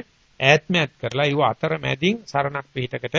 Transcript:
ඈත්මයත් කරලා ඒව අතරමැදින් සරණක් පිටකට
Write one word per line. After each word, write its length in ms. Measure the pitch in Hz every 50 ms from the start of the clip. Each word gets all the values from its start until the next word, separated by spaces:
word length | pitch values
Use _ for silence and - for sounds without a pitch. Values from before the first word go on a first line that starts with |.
| 233 _ _ _ _ _ _ -
ඈත්මයත් 520 | 131 135 151 156 - - 180 175 151 139 _
කරලා 320 | _ - 113 - 131 147
ඒව 160 | 147 139 147
අතරමැදින් 720 | 143 117 113 - - 156 160 156 139 131 135 135 151 185 220 233 214
සරණක් 440 | - - 139 139 139 143 143 135 _
පිටකට 460 | - 127 127 - - 123 - - -